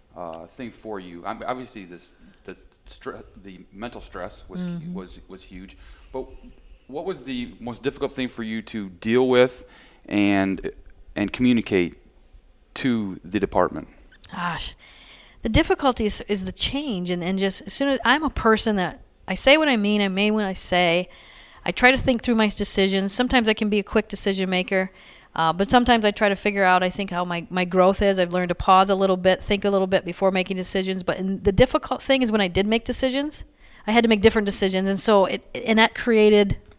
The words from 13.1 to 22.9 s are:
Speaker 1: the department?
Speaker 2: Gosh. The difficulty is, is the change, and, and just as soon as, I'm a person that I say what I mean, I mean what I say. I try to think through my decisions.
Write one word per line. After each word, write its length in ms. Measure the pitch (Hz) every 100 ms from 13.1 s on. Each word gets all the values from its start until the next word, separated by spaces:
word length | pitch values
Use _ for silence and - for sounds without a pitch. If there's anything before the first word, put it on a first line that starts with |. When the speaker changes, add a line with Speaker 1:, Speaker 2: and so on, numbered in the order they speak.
| 90
Speaker 1:
the 160 | 87 101
department? 480 | 95 101 90 78 - - - - -
Speaker 2:
Gosh. 440 | 175 175 160 - - - - - - - -
The 80 | 247
difficulty 560 | 220 320 381 277 240 214
is, 160 | - -
is 200 | 208 185
the 60 |
change, 580 | - - 269 294 190 175
and, 120 | 180
and 160 | 175 190
just 220 | 196 190 -
as 80 |
soon 140 | - 277
as, 80 | 262
I'm 200 | 226 277
a 80 | 311
person 460 | - 226 220 - 208
that 260 | 175 - - _ -
I 60 |
say 240 | 185 - 302
what 100 | 302
I 80 | 240
mean, 240 | 202 208
I 80 | 202
mean 240 | 185 208
what 140 | 214 202
I 80 |
say. 560 | 190 - 180 180 170 180 - - - - - -
I 40 |
try 200 | 180 247
to 80 | 262
think 240 | 269 240
through 140 | - 226
my 120 | 214
decisions. 640 | - 202 - 190